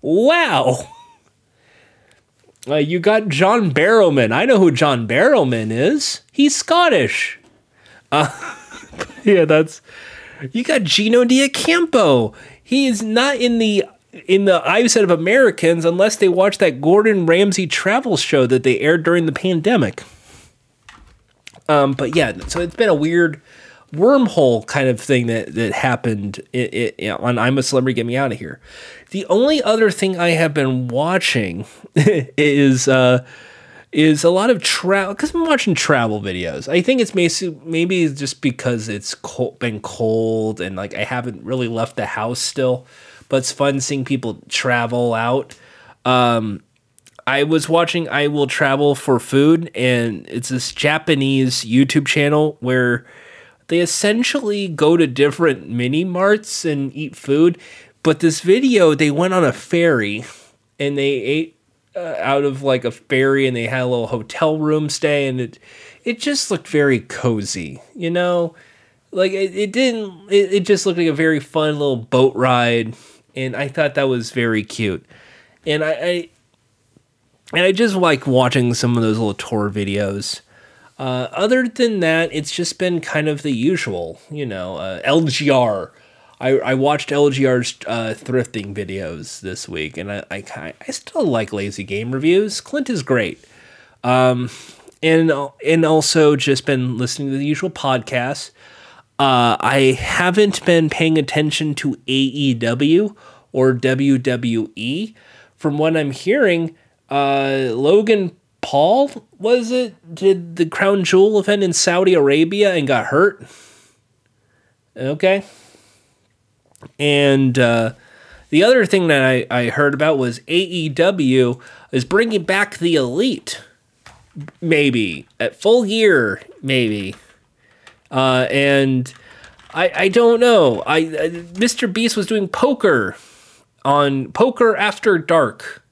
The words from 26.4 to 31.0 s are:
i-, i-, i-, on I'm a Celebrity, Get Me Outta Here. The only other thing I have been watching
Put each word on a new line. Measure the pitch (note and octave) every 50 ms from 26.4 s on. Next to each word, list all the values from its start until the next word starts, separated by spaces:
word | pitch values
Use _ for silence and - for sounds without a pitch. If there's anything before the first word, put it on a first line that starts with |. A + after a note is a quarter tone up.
| - _ -
i-, | B2 B2 - - G2 A#2+ - - -
i-, | -
i-, | G#2+
on | F#2 - - B2 A#2+
I'm | A#2 A2+ B2 C3
a | C#3 B2+
Celebrity, | - C#3+ C3 B2+ C3 B2
Get | A#2 A2+
Me | A#2+ A#2+
Outta | C3 C#3 C3 G#2
Here. | - D2+ D#2 C#2 - _ - - - - - - - - _
The | - G3 F#3+
only | - F3 G#3 B3 D4 D#4 D4
other | - - A3 A3+ A3 G#3
thing | - - - F#3+ F#3
I | E3+ F3 F3
have | E3+ D#3+ E3 D#3 D3
been | D#3 C3+ C3 C3 B2+ B2+
watching | A#2+ A#2 C3